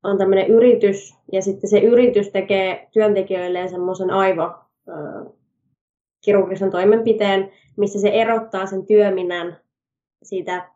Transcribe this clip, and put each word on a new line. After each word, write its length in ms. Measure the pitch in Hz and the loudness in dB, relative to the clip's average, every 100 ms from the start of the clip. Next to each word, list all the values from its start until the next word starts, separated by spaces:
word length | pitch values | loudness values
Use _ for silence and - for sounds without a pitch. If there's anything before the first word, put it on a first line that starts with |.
on 160 | 196 196 | -2 0
tämmönen 280 | 190 196 - | 2 2 4
yritys, 680 | 226 247 214 202 196 - _ - | 6 6 4 2 -2 -10 _ -6
ja 100 | 190 | -4
sitten 280 | 190 196 202 | -4 -6 0
se 80 | 208 | 2
yritys 520 | 214 240 247 202 202 | 4 4 4 2 -2
tekee 580 | 196 190 196 190 - - | -6 -2 -2 -2 -6 -4
työntekijöilleen 800 | 220 214 202 190 185 180 180 180 | 0 2 0 -2 -4 -4 -6 -6
semmoisen 400 | 180 180 185 185 | -6 -6 -4 -2
aivo-, 440 | 190 190 165 160 - _ _ - | 0 0 0 -4 -8 _ _ -18
ö, 40 | 160 147 101 - _ _ _ _ _ _ _ _ _ | -14 -14 -14 -18 _ _ _ _ _ _ _ _ _
kirurgisen 460 | - 202 180 190 190 | 0 0 0 -4 -4
toimenpiteen, 800 | 180 196 226 226 214 202 196 190 _ _ - | 0 2 2 0 0 0 -2 -4 _ _ -6
missä 240 | 202 202 | -4 -2
se 80 | 202 | 0
erottaa 580 | 208 226 226 220 190 196 | 0 0 -2 -4 -10 -8
sen 200 | 190 185 | -8 2
työminän 760 | 214 208 185 180 175 175 170 _ _ _ _ _ _ | 2 4 0 -4 -6 -8 -14 _ _ _ _ _ _
siitä 480 | _ 185 170 180 180 | _ -10 -8 -10 -10